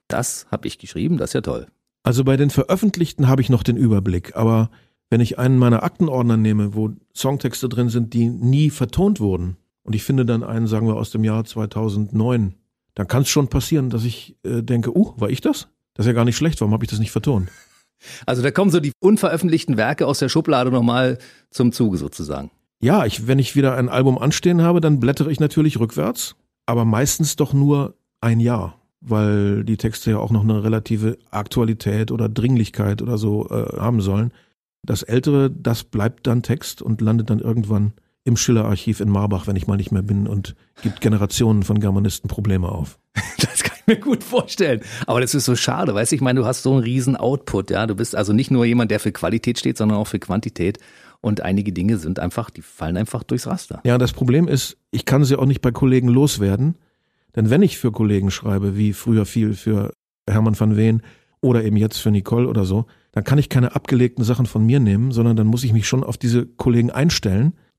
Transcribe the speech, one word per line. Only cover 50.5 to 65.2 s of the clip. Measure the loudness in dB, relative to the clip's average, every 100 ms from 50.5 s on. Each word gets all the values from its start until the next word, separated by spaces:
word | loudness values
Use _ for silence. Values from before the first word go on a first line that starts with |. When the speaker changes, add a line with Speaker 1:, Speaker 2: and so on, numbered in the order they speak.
| -4 -4 -4 -12 -20 -20 _
Speaker 1:
Und | -4 -4
einige | -2 -2 -2
Dinge | -2 -2 -2
sind | -4 -6
einfach, | -6 -6 -10
die | -12
fallen | -20 -10 -6 -4
einfach | -4 -6
durchs | -6 -6 -6
Raster. | -10 -10 -6
Speaker 2:
Ja, | 0 0
das | 0
Problem | 0 2 2 2
ist, | 0 -4 -12 _
ich | -6 0
kann | 2
sie | 4 2
auch | 2
nicht | 0
bei | -2
Kollegen | 0 2 4 4
loswerden. | 4 2 2 0 2 0 -2 _ _ _ _ _
Denn | 0 2
wenn | 4
ich | 4 2
für | -4
Kollegen | 0 0 2 0
schreibe, | -2 -2 -2 -2 0
wie | -2
früher | -2 0 2
viel | 2 0 0
für | -2 -2 -2 -2 -8 _ _ -2
Hermann | 2 2 2
van | 2 4
Veen | 2 2 -4 _ _ _
oder | 0 2
eben | 2 2
jetzt | 0 0
für | 0
Nicole | 0 0 0 0
oder | 0
so, | 0 -2 -4 _ _
dann | -6
kann | 0 0
ich | 2
keine | 2 0
abgelegten | -2 0 2 2 0
Sachen | 0 0 0
von | 2
mir | 2 4
nehmen, | 4 2 2
sondern | 2